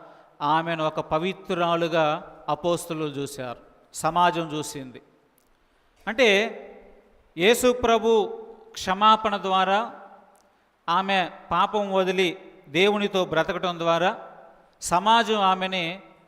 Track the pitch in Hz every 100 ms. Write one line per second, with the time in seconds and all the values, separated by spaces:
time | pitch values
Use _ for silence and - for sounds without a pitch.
0 | - - _ - 147 156 165 160 156 160
1 | 151 156 180 185 - 175 170 170 170 165
2 | 156 165 - - - 147 175 165 - 156
3 | 156 139 139 - 127 117 - _ _ -
4 | 156 165 175 170 165 151 147 147 131 120
5 | _ _ _ _ _ _ _ _ _ _
6 | - 220 233 196 226 - - - - -
7 | _ _ _ 160 190 240 247 247 240 226
8 | 220 226 190 - - - - - - 190
9 | 214 220 220 202 190 190 185 202 240 -
10 | - - _ _ _ _ _ _ - 175
11 | 190 196 170 - - 170 202 208 202 190
12 | 185 185 180 160 - - - 147 202 208
13 | 202 190 175 156 160 175 180 170 165 165
14 | 180 - - - - _ _ _ - 170
15 | 208 233 214 214 190 185 185 185 165 190
16 | - -